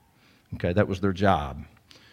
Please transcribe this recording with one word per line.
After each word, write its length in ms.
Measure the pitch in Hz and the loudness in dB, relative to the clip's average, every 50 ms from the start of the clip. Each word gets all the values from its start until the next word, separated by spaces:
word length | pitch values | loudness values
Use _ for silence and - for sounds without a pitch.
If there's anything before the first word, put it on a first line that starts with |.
| _ _ _ _ _ _ _ _ _ _ - | _ _ _ _ _ _ _ _ _ _ -10
Okay, 180 | - - 87 | -4 -2 0
that 160 | 87 95 104 - | 2 2 2 2
was 140 | 95 87 | 0 0
their 100 | 90 101 | 0 -2
job. 500 | 95 82 98 98 92 78 73 69 67 73 69 - - _ _ _ - - - - | 0 2 2 2 2 2 0 -4 -8 -10 -14 -16 -20 _ _ _ -20 -20 -20 -20